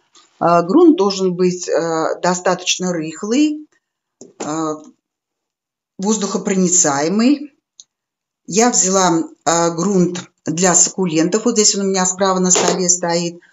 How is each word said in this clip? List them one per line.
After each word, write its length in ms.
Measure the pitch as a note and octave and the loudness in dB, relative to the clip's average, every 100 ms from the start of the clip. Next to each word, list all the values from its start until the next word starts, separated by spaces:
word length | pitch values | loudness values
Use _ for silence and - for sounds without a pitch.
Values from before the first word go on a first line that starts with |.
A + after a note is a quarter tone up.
| _ - _ _ | _ -20 _ _
А, 220 | E3 F3 | 2 2
грунт 360 | E3+ B3+ F4 F#3 | 4 6 6 6
должен 360 | G3 F#3+ F#3+ | 2 0 -2
быть, 320 | F3 F3+ F3+ - | 2 0 0 -2
э, 540 | - E3 D#3+ D#3+ - | -2 0 -2 -2 -2
достаточно 680 | F3 F3 G3 F3+ - - F3+ | -2 0 0 -2 -2 -4 -4
рыхлый, 760 | F3 D#3 - G#3 B3 D4+ D4+ D4+ _ _ _ _ _ - _ | -4 -6 -8 -2 0 0 0 -12 _ _ _ _ _ -20 _
э, 360 | D3 D#3 D#3 D3+ - _ _ _ _ _ _ _ _ _ _ - | -8 -6 -4 -6 -12 _ _ _ _ _ _ _ _ _ _ -8
воздухопроницаемый. 1600 | G3 G#3+ G3 G3+ G#3 F#3+ F#3 D#3+ D#3+ C#3 D#3 G3+ A#3+ D4 D4 _ _ _ - _ _ _ _ _ - | -2 -2 -2 -4 -2 0 2 2 2 0 0 2 2 2 -2 _ _ _ -20 _ _ _ _ _ -6
Я 220 | F3+ A#3+ | 0 2
взяла, 520 | A#3+ F3+ F#3+ F#3 E3 D#3 - - | 2 0 2 2 2 -2 -6 -2
э, 280 | E3+ E3+ | 0 0
грунт 560 | D#3+ F#3 G3 F3 F3+ - _ | 0 0 2 0 -2 -12 _
для 300 | - E3 F#3 | -8 0 2
суккулентов. 720 | E3 - - F#3 D#3 F3 G#3+ A#3+ | 2 0 -2 -2 0 0 0 0
Вот 80 | |
здесь 200 | G#3 G#3 | 0 0
он 120 | G3 G3 | 0 -2
у 20 | |
меня 160 | F#3+ | -2
справа 340 | F#3 F#3 G3 F#3 | -2 0 0 0
на 120 | F3+ | 2
столе 400 | F#3 - F3+ F3+ | 2 0 -2 -2
стоит. 500 | - F3 E3+ E3+ E3+ _ | -2 0 -2 -4 -8 _